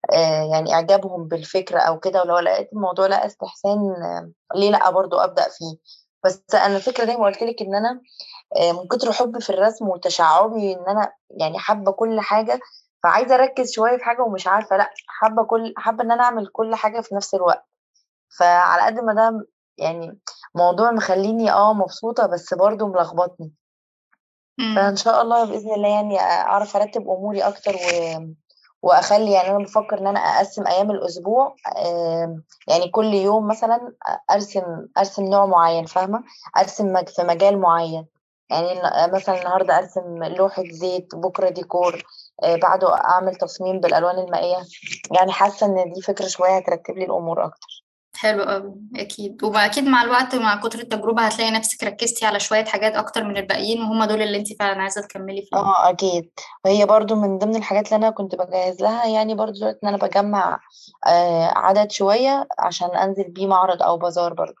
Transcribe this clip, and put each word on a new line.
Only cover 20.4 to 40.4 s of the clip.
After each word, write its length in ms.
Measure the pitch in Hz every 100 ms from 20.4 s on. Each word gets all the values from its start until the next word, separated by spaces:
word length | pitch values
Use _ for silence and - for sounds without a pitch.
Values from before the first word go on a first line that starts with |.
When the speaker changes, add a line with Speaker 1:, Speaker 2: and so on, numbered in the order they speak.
| - 170
Speaker 1:
موضوع 360 | 175 180 233
مخلّيني 600 | 226 - 190 196 220 220
آه 220 | - 208
مبسوطة، 520 | 214 185 - 226 240 208
بس 260 | 175 -
برضه 340 | 180 202 214 214
ملخبطني. 680 | 180 170 165 180 175 160 _ _ _ _ _ _ _ _ _ _ -
Speaker 2:
إمم. 160 | 226 208
Speaker 1:
فإن 200 | 202 202
شاء 260 | 226 226
الله 240 | 226 233 220
بإذن 280 | 220 214
الله 140 | 214 208
يعني 300 | 208 208 196
أ-، 20 |
أعرف 540 | 180 175 - 196 202 202
أرتّب 260 | 208 233 -
أموري 320 | 185 202 202
أكتر 340 | 202 202 - 190
و-، 580 | 175 175 165 160 160 160 _ _ _ _
وأخلّي، 500 | - 170 - 208 214
يعني 180 | 196 180
أنا 80 | 202
بافكّر 400 | 202 214 214 202
إن 80 | 196
أنا 120 | 202
أقسّم 480 | - - 196 - 180
أيام 240 | 180 208
الأسبوع، 640 | 202 175 175 175 240 277 - - - 175
آمم، 580 | 170 170 165 165 165 - _ -
يعني 220 | 165 175
كل 240 | 220 220
يوم 340 | 202 196 214 208
مثلا 440 | 220 226 233 240 - -
أ-، 260 | - -
أرسم، 300 | 202 202 196 180 165 - -
أرسم 260 | 196 - 196
نوع 200 | 202 196
معيّن 400 | 175 165 165 165
فاهمة، 380 | 185 190 220 - - - -
أرسم 360 | 196 - 202
مج-، 160 | 185 180
في 140 | -
مجال 360 | 175 170 196 202
معيّن. 460 | 180 170 165 160 160 _ _ _ _
يعني 220 | 151 175
الن-، 420 | 180 175 - 170 190
مثلا 240 | 190 185
النهاردة 380 | 180 185 185 165
أرسم 460 | 185 190 175 170
لوحة 400 | 165 180